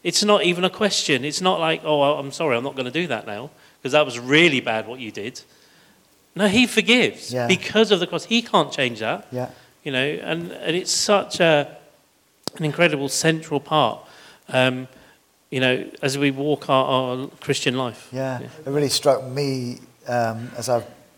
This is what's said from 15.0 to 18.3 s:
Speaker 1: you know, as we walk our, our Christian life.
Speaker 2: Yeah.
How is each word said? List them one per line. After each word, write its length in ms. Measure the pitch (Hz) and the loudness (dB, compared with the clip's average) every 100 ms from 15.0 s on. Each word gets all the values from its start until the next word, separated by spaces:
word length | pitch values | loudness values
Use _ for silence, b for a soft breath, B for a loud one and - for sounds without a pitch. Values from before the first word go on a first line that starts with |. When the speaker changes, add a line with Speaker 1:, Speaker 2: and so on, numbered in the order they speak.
| b b _ _ _ | b b _ _ _
Speaker 1:
you 100 | 135 | 0
know, 260 | 131 127 - - | 0 0 -4 -4
as 160 | 143 139 | -4 0
we 140 | 143 | 0
walk 380 | 135 143 139 - | 0 -2 -2 2
our, 160 | 135 135 | 0 2
our 420 | 131 131 127 139 - | 0 -2 -6 -8 -12
Christian 360 | - 139 139 127 | -4 -2 -2 -2
life. 300 | 127 113 - | -4 -8 -12
Speaker 2:
Yeah. 260 | 127 135 | -8 -6